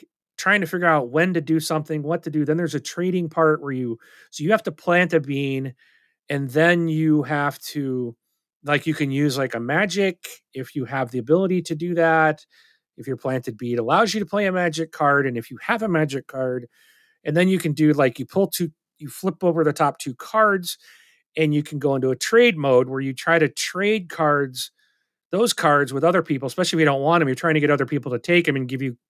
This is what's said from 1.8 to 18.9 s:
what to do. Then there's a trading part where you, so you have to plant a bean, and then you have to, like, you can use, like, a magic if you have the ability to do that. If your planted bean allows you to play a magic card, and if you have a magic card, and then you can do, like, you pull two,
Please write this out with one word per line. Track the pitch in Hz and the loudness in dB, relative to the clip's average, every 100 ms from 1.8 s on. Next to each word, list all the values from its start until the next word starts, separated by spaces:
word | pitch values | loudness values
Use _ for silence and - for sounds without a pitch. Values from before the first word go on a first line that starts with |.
| 151 151 | -4 -6
what | 143 170 | -4 -6
to | 165 | -4
do. | 151 151 | -2 0
Then | 160 | 0
there's | 165 147 | -2 -6
a | |
trading | - - 180 185 165 | -8 -4 -2 -2 -2
part | 165 156 156 | 2 2 2
where | 139 | -2
you, | 127 123 113 _ - _ | -4 -4 -6 _ -20 _
so | - | -6
you | 151 | 0
have | 214 | 0
to | - | 0
plant | 156 - 175 180 | -6 0 2 2
a | 165 | 0
bean, | 139 139 139 135 135 - _ _ _ _ - | 0 -2 -2 -4 -6 -10 _ _ _ _ -6
and | 143 139 | -4 -2
then | 139 170 175 165 | 2 4 4 2
you | 156 160 151 | 2 4 2
have | 135 147 143 - | 2 -2 -2 -4
to, | - 151 135 127 120 113 _ _ _ _ | -8 -6 -4 -4 -6 -10 _ _ _ _
like, | 143 147 160 | -2 -2 0
you | 151 | -2
can | 143 | -2
use, | 135 147 131 | 0 0 0
like, | 131 117 | -4 -4
a | |
magic | 117 156 202 185 196 180 - - _ | -2 -2 0 0 -2 -4 -12 -20 _
if | 131 127 143 | -12 -10 -8
you | 117 | -6
have | 139 123 | -4 -4
the | 123 | -4
ability | 117 170 190 180 | 2 2 2 0
to | 165 156 | -2 -6
do | 175 170 | -4 2
that. | 165 160 156 151 _ _ _ _ _ - | 4 4 4 0 _ _ _ _ _ -14
If | 135 | -8
your | 127 | -6
planted | 135 131 123 110 | -4 -4 -4 -8
bean | 120 120 | -4 -2
allows | 113 170 220 | 0 2 2
you | 208 | -2
to | 185 | -4
play | 202 196 | -2 0
a | |
magic | 185 175 156 160 | 0 -2 -2 -6
card, | - 147 143 135 | 0 2 2 2
and | 120 | -4
if | - | -8
you | 127 | -8
have | - 226 | -4 -2
a | 220 | 0
magic | 165 156 135 - | 0 0 -2 -8
card, | 131 131 127 120 _ _ _ _ _ | -6 -4 -4 -8 _ _ _ _ _
and | - 156 | -2 2
then | 185 | 2
you | 190 | 2
can | 160 | 0
do, | 143 151 | 2 4
like, | 143 135 - | 4 2 0
you | 127 | -4
pull | 190 196 | -2 -2
two, | - 170 - _ | -2 -6 -8 _